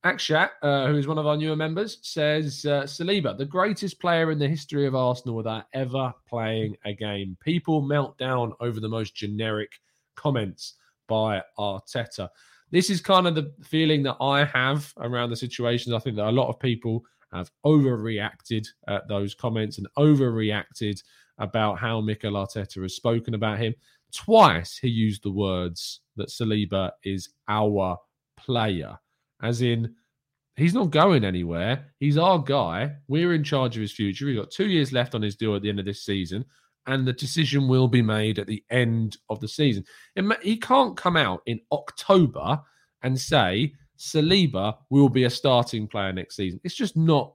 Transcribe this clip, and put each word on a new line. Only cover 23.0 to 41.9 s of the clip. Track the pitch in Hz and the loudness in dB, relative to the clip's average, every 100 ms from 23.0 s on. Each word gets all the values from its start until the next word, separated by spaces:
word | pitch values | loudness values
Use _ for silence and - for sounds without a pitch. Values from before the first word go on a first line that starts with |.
| 120 117 117 | 0 0 -2
about | 110 110 107 | -2 -2 0
him. | 113 - _ _ _ | -2 -4 _ _ _
Twice | - - 226 180 85 90 - | -14 4 8 8 6 -4 -6
he | 131 | -4
used | 113 110 101 | 0 0 0
the | 101 | -4
words | 95 98 92 90 87 - - _ - | -2 -2 0 -4 -6 -12 -14 _ -12
that | - | -10
Saliba | - 113 107 98 98 92 - | -4 -2 0 0 0 -2 -6
is | 98 98 - _ - | -8 -8 -8 _ -4
our | 104 107 101 95 90 _ _ _ _ | 0 0 0 -2 -4 _ _ _ _
player, | - 120 110 92 58 50 _ _ _ _ | -4 -2 0 -2 -6 -14 _ _ _ _
as | 110 120 | -4 0
in | 123 117 117 - _ _ _ _ _ - | 0 0 -2 -8 _ _ _ _ _ 0
he's | 160 | 2
not | 214 185 | 2 2
going | 151 180 156 | 4 6 6
anywhere. | 104 90 85 82 95 135 143 _ | 4 0 -2 -2 -2 -2 -6 _
He's | 143 147 | 2 4
our | 175 180 | 4 4
guy. | 127 139 92 85 139 147 _ | 2 0 0 -2 -4 -6 _
We're | 143 175 | 0 2
in | 165 143 | 2 0
charge | 143 127 113 | 0 0 -2
of | |
his | 104 | -6
future. | - 101 92 139 | -2 -2 -2 -2
He's | 117 | -4
got | 92 | -4
two | - 208 | -4 0
years | 175 135 | 2 2
left | 127 120 117 | 0 0 0
on | |
his | 107 101 | -4 -2
deal | 110 101 | -2 0
at | |
the | 104 | -2
end | 101 | -4
of | 95 | -4
this | 101 | -8
season, | - 98 87 95 127 _ _ _ - | -4 -4 -2 -6 -10 _ _ _ -4
and | 135 127 | -2 0
the | |
decision | 127 135 - 147 139 135 | -2 -4 -2 0 2 4
will | 131 127 | 4 6
be | 123 | 4
made | 110 107 107 104 | 4 2 0 -2
at | 101 | -4
the | 107 _ | -8 _
end | 123 120 113 110 - _ | 0 2 2 -2 -6 _
of | 107 | -8
the | 139 | -8
season. | - 147 104 - - - - | 0 0 0 -6 -18 -12 -4
It | 196 | 0
ma-, | 220 | 0
he | 190 220 | 0 -2
can't | - 262 254 - | 2 4 4 0
come | 180 170 | 0 2
out | 123 92 - | 2 -2 -4
in | 113 _ | -6 _
October | 147 - | -4 -4